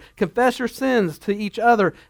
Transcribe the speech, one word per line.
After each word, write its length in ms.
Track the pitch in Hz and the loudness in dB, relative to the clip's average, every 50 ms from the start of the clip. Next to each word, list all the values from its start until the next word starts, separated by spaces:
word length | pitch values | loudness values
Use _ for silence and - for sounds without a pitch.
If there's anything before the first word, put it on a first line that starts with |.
| - - _ - | -4 -12 _ -4
confess 420 | 214 170 - - 240 254 240 - | -4 -4 0 0 0 0 0 0
your 80 | 254 226 | -4 -6
sins 500 | - - 262 262 254 240 202 170 147 - | -6 -4 -2 0 0 0 0 0 -4 -6
to 120 | - - | -6 -6
each 260 | 202 202 214 202 - - | -4 -4 -6 -8 -4 0
other 360 | 214 233 240 220 202 170 - - - _ | 2 4 4 4 4 0 -2 -4 -10 _